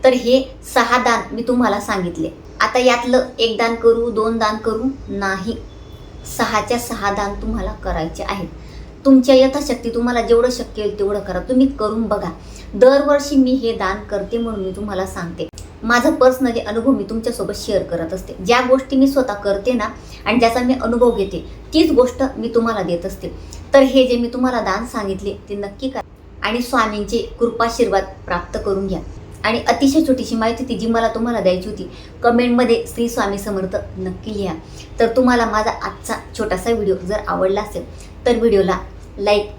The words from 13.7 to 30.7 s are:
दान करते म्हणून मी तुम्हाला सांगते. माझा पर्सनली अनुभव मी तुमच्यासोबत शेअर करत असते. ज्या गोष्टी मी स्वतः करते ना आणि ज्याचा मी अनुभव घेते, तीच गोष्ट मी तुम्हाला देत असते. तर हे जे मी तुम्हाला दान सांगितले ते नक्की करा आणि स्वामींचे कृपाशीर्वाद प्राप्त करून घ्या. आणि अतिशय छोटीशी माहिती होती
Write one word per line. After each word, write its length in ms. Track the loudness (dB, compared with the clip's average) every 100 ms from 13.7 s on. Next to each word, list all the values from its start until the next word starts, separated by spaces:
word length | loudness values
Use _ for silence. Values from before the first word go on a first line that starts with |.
दान 240 | -2 -4 -4 -4
करते 280 | -6 -4 -4
म्हणून 260 | -4 -4
मी 80 | -6
तुम्हाला 340 | -6 -6 -4 -6
सांगते. 420 | -6 -8 -8 -10 -10 -18 -10
माझा 280 | 0 2 2
पर्सनली 500 | 6 6 6 0 0
अनुभव 300 | -4 -2 0
मी 140 | 0
तुमच्यासोबत 480 | 0 -4 -4 -4 -6 -6
शेअर 260 | -2 -2
करत 300 | -2 -6 -6
असते. 220 | -8 -10 -10 2
ज्या 140 | 2
गोष्टी 360 | 4 2 2 4
मी 100 | 4
स्वतः 280 | 4 0
करते 380 | -2 -2 0 0
ना 120 | 0 -2 -8 -16 -10 0
आणि 120 | 4
ज्याचा 220 | 4 2
मी 140 | 0 0
अनुभव 340 | 0 4 4 4
घेते, 300 | -2 -4 -10 -16 -2
तीच 180 | 2 4
गोष्ट 300 | 6 4 2 -2 -2
मी 120 | 0
तुम्हाला 280 | 0 0 -2
देत 240 | -2 -2 -4
असते. 220 | -8 -12 -12 -16 -16 4
तर 60 | 6
हे 260 | 6 6 4
जे 100 | 2
मी 120 | -2
तुम्हाला 320 | 0 0 0
दान 260 | -2 -4 -4
सांगितले 460 | -8 -6 -6 -6 -10 -10
ते 80 | -8
नक्की 320 | -8 -6 -8
करा 120 | -6 -12 -16 -20 -8
आणि 200 | -4 -4
स्वामींचे 560 | -2 0 0 -2 -4 -4
कृपाशीर्वाद 840 | -4 -2 -2 0 -2 0 2 2 -2 -10 -8
प्राप्त 320 | -6 -6 -6 -4
करून 200 | -2 -2
घ्या. 140 | -6 -8 -14 -16 -6
आणि 180 | -2 -2
अतिशय 380 | 0 2 4 4 2
छोटीशी 260 | 0 0
माहिती 280 | -2 0 -2
होती 160 | -4